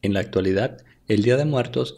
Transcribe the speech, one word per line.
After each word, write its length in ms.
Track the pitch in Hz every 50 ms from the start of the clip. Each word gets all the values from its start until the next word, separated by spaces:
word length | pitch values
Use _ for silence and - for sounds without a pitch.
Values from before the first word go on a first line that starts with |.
En 120 | - 98 98
la 60 | 95
actualidad, 580 | - - - 95 92 95 95 98 123 131 - - - _ _ _ _
el 160 | - 107 104
Día 140 | 101 123 127
de 80 | 139 147
Muertos 500 | 151 139 123 117 - - 127 127 - -